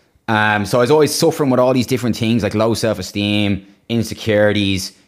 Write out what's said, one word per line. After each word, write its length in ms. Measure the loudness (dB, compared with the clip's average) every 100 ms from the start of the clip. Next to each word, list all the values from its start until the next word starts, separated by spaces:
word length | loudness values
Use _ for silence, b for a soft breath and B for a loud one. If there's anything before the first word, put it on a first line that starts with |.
| b b -4
Um, 360 | 0 2 0 0
so 120 | 0
I 40 |
was 80 | 2
always 240 | 4 2
suffering 360 | 2 0 0 0
with 100 | 2
all 120 | 2
these 120 | 2 0
different 300 | -2 -2 -2
things, 260 | 0 0
like 120 | 0
low 200 | 0 0
self-esteem, 920 | 0 -2 -4 -6 -4 -2 0 0 -2 -8 B -6
insecurities, 1040 | -4 -4 -6 0 2 4 2 0 -2 -6 -14